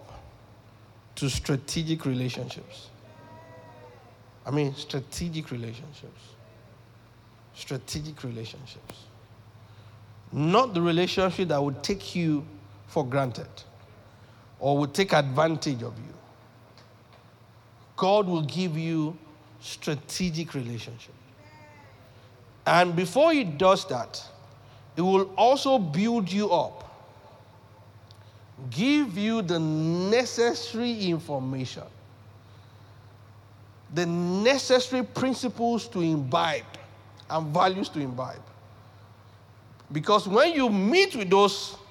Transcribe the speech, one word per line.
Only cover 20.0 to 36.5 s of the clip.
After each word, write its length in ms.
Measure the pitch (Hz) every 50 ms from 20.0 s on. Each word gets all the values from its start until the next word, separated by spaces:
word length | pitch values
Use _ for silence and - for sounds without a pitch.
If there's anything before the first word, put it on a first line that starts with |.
| - - - - 185 180 156 160 165 - -
relationship. 600 | 139 123 117 120 113 - 120 117 117 - - - - - - - - - - - - - - - - - - - - - - - - - - - - - - - - -
And 300 | - 156 175 180 175 170
before 360 | 170 185 175 - 254 302 339
he 120 | 320 285 247
does 440 | 175 143 139 185 185 196 - - -
that, 340 | 135 123 113 - - - - - - - - - - - - - - - - - -
he 60 | -
will 300 | 165 190 190 190 196 190 -
also 420 | - 208 247 277 269 - 277 269 254
build 540 | 190 156 143 170 208 233 233 233 196 165
you 180 | 185 202 208 196
up, 320 | 175 160 127 107 - - - - - - - - - - - - - - - - - - - - - - - - - - - - - - - - - - - - - - 131 127
give 480 | 110 139 220 269 294 302 294 233 170 196
you 240 | 208 220 226 226
the 180 | 202 165 175 165
necessary 1500 | 160 156 156 156 160 165 170 175 185 196 220 247 254 233 - 233 233 240 233 233 - - - 220 240 247 233 220 196
information, 800 | 180 170 156 160 - 143 135 127 131 135 131 127 - - - - - - - - - - - - - - - - - - - - - - - - - - - - - - - - - - - - - - - - - - - - - 143
the 120 | 165 175
necessary 960 | 170 170 175 175 175 180 196 208 247 277 262 - - 254 254 254 - 262 254 254
principles 840 | - - - - 262 247 - - 240 - - 233 233 233 214 - -
to 120 | - 180
imbibe 600 | 170 160 160 147 139 127 147 170 170 165